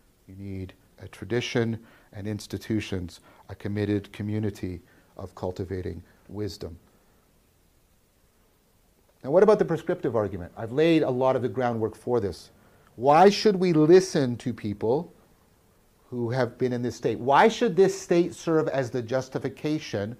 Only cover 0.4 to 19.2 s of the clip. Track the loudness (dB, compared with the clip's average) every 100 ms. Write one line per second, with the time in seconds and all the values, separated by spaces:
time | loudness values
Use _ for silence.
0.4 | -12 -10 -12 -16 _ _ -20 -16 -4 -4
1.4 | -2 0 0 -4 -10 _ _ -12 -8 -8
2.4 | -8 -10 -4 -4 -4 -6 -8 -14 _ _
3.4 | -20 -14 -8 -4 -2 -2 -4 -8 -6 -4
4.4 | -4 -6 -10 -10 -16 _ _ -16 -16 -10
5.4 | -8 -8 -8 -8 -8 -12 -16 _ -16 -10
6.4 | -10 -10 -14 -16 _ _ _ _ _ _
7.4 | _ _ _ _ _ _ _ _ _ _
8.4 | _ _ _ _ _ _ _ _ 0 4
9.4 | 6 6 2 -2 -4 -4 -2 0 0 -4
10.4 | -12 -12 -6 2 4 4 2 2 2 2
11.4 | -2 -2 -2 0 -4 -4 -2 -2 -2 -6
12.4 | -16 _ _ _ _ -2 4 8 6 6
13.4 | 2 2 2 4 8 8 6 0 -2 -2
14.4 | -6 -8 -8 -4 -2 -2 -4 _ _ _
15.4 | _ _ _ _ _ _ _ -6 -4 -2
16.4 | -2 -2 -4 -2 -4 -4 -4 -2 2 6
17.4 | 6 4 0 4 2 2 0 0 0 -4
18.4 | 0 0 0 -2 -2 -4 -2 -4